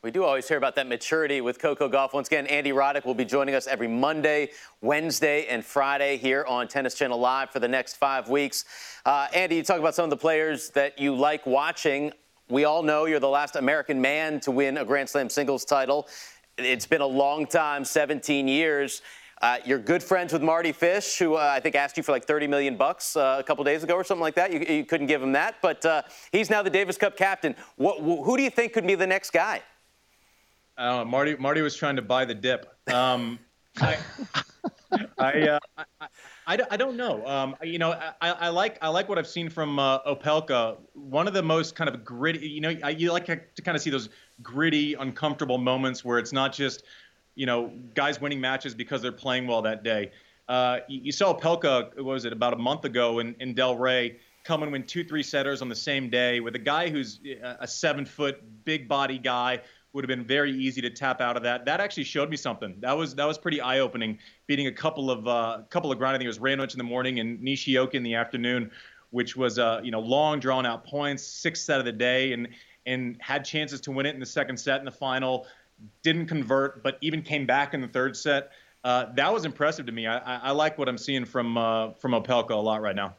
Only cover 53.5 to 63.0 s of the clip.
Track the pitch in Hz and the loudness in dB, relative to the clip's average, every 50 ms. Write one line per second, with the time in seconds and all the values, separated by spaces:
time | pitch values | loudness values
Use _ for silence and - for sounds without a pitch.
53.5 | 120 123 127 127 123 117 127 127 127 127 120 117 117 - _ _ _ _ _ - | 0 2 2 2 2 2 2 2 2 2 0 -2 -6 -12 _ _ _ _ _ -2
54.5 | 165 151 151 147 143 135 127 - - 175 170 165 151 151 135 - - 143 135 139 | -2 -2 -2 -4 -6 -6 -8 -6 -6 -8 -6 -4 -4 -4 -4 -2 -2 -2 0 0
55.5 | 139 - 131 123 117 - - 151 139 139 131 120 117 123 123 123 123 120 117 117 | -2 -4 -6 -8 -8 -6 -4 -4 -2 -2 -2 0 0 2 2 2 0 0 -2 -4
56.5 | 113 127 107 139 147 160 175 165 151 147 131 107 101 - - 139 131 117 123 123 | -8 -4 -2 0 0 0 0 -2 -2 -4 -6 -6 -10 -16 -14 -14 -14 -12 -12 -12
57.5 | 120 - 127 120 - - - 156 143 143 139 - - - 147 139 139 - - - | -10 -10 -10 -10 -8 -2 -2 0 0 -2 -6 -10 -6 -4 -4 -4 -4 -6 -14 -20
58.5 | - - _ 156 156 151 131 110 143 139 139 131 135 127 120 131 123 123 123 127 | -20 -12 _ -4 -4 -4 -2 -2 0 0 0 -2 -2 -4 -2 -2 0 0 0 0
59.5 | 127 120 - - - _ _ _ - 139 131 127 131 123 120 110 135 143 143 143 | -2 -2 -6 -16 -20 _ _ _ -8 -8 -4 -4 -4 -4 -2 0 2 2 2 2
60.5 | 135 131 131 131 120 127 117 120 117 - 139 131 127 127 127 120 120 120 113 120 | 0 -2 -2 -2 -2 -2 -6 -6 -6 -2 -2 -2 0 0 0 -2 -2 0 0 -2
61.5 | 123 123 120 135 151 180 202 202 - - 139 - - 147 143 156 156 135 - 131 | -2 -2 -2 -2 0 0 -2 -4 -4 -6 -8 -4 -2 -2 -2 -2 -4 -6 -4 -6
62.5 | 113 - 113 101 90 98 107 123 139 156 | -6 -4 -8 -10 -10 -6 -2 -2 0 0